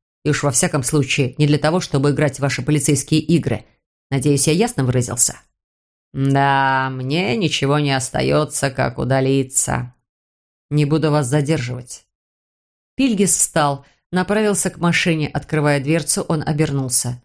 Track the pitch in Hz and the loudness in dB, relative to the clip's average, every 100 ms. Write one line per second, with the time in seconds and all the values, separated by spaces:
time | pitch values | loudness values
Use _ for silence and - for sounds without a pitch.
0 | _ _ 147 143 143 120 175 147 123 151 | _ _ -2 0 0 0 0 0 0 0
1 | 135 - 127 - 147 147 151 180 - 139 | 0 -2 -2 0 2 2 2 0 0 0
2 | 147 147 147 127 139 - 123 151 - 135 | 2 2 0 0 -4 -2 0 0 2 0
3 | - 156 - 170 123 110 - _ _ _ | 2 0 2 0 0 -6 -8 _ _ _
4 | _ 139 143 139 160 165 226 - 123 127 | _ -2 0 2 2 2 0 0 0 0
5 | 123 123 - - _ _ _ _ _ _ | -2 0 -2 -2 _ _ _ _ _ _
6 | _ 139 135 139 139 139 135 131 131 131 | _ -2 2 2 4 2 2 0 -2 -4
7 | 127 160 196 226 160 - 139 151 143 135 | -4 -2 -2 0 0 0 0 0 0 -2
8 | 123 135 131 147 151 - 135 131 131 123 | -2 -2 0 0 0 -2 -4 -2 -4 -4
9 | 123 135 135 135 131 - - 123 123 - | -2 0 2 0 0 -2 -2 -4 -6 -14
10 | _ _ _ _ _ _ _ 147 143 156 | _ _ _ _ _ _ _ 0 2 2
11 | 151 151 123 151 143 156 123 123 - - | 2 0 2 0 0 -2 -2 -8 -12 -20
12 | _ _ _ _ _ _ _ _ _ - | _ _ _ _ _ _ _ _ _ -2
13 | 269 196 190 - - 170 143 139 - _ | 0 2 2 2 0 2 0 -2 -10 _
14 | _ 185 180 208 214 190 185 160 170 170 | _ -4 0 0 0 0 -4 0 0 2
15 | 175 160 147 135 - 156 147 143 135 160 | 0 0 -2 -4 -2 0 2 2 0 0
16 | 165 202 - 160 147 147 151 139 131 - | 0 -2 -2 -2 -2 -2 0 -2 -2 -2
17 | 127 123 | -2 -8